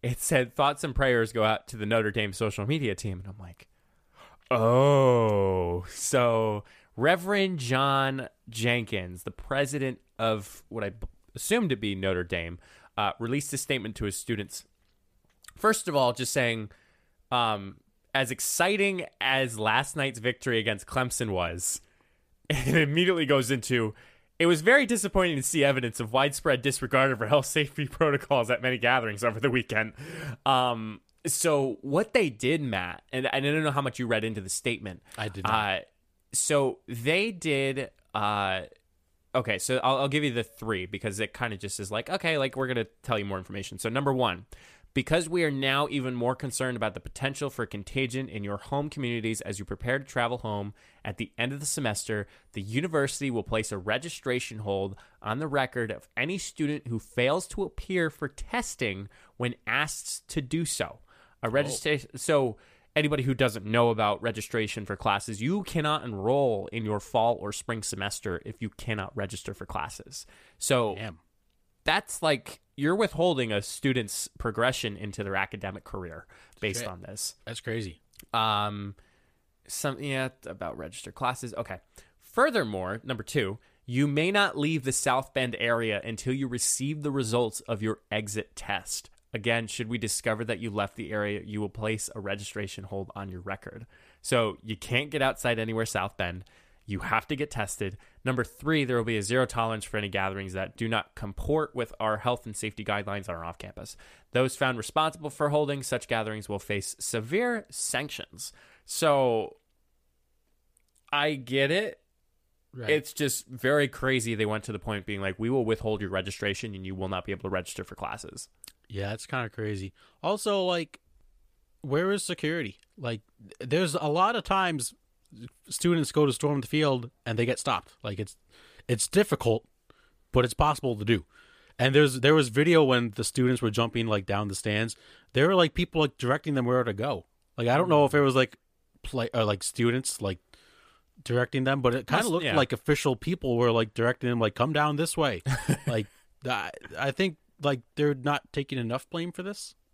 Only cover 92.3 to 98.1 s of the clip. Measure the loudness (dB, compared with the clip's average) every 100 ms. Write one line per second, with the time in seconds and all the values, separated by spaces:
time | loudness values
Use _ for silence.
92.3 | -8 -8 -8 -8 -8 -8 -8 -8 -8 -10
93.3 | -10 -8 -8 -8 -16 -18 -20 -20 _ 0
94.3 | 2 2 -2 -8 -8 0 -2 0 0 0
95.3 | 0 0 0 0 -2 -2 -2 -4 -4 -6
96.3 | -6 -14 -20 _ _ -8 -6 0 0 0
97.3 | -6 -4 -4 -6 -4 -6 -8 -20